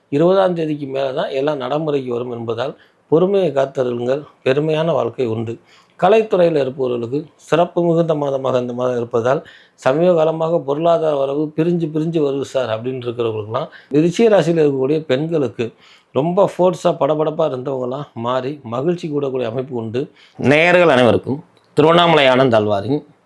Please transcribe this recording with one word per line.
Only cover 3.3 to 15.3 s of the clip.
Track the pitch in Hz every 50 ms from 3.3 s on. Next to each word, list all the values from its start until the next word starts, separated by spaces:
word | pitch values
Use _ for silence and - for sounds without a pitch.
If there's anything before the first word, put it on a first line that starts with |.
| 202 196 185 156
காத்தருளுங்கள். | 135 135 135 135 - 143 127 123 120 120 120 123 135 151 143 - _ _ -
பெருமையான | 127 131 147 156 160 156 151 165 170
வாழ்க்கை | 151 127 120 113 - - 131
உண்டு. | 113 110 117 113 113 117 - _ _ _ _ _ _ _ -
கலைத்துறையில | 175 185 214 226 214 214 208 180 175 170 160 143
இருப்பவர்களுக்கு | 135 131 127 135 131 123 123 120 117 113 131 151 160 - _
சிறப்பு | _ - - 151 156 175 185 - 175 170
மிகுந்த | 170 165 165 170 160 160
மாதமாக | 147 143 139 139 131 131 127 127 123
இந்த | 123 123
மாதம் | 120 123 127 127 123
இருப்பதால், | 120 117 117 - 117 110 123 139 165 - - - - _ _ _
சமீப | _ - 135 139 156 175 185 175
காலமாக | 160 156 160 160 160 160 160 170 165
பொருளாதார | 139 139 143 151 170 170 170 156 160 156 147
வரவு | 139 139 139 139 147 156 151 151
பிரிஞ்சு | 156 160 175 175 170 165 156 156
பிரிஞ்சு | 156 156 170 160 165
வருது | 147 139 135 139
சார் | 131 - - 135 123 113
அப்படின்னு | 110 110 117 131 131 127 120
இருக்கிறவங்களுக்குலாம், | 120 113 120 117 113 110 107 101 107 113 135 160 - - - - -
விருச்சிக | 135 151 160 175 165 - 233 220
ராசியில | 208 185 151 165 170 165
இருக்கக்கூடிய | 151 147 139 135 131 135 156 156 156
பெண்களுக்கு | - 131 135 156 165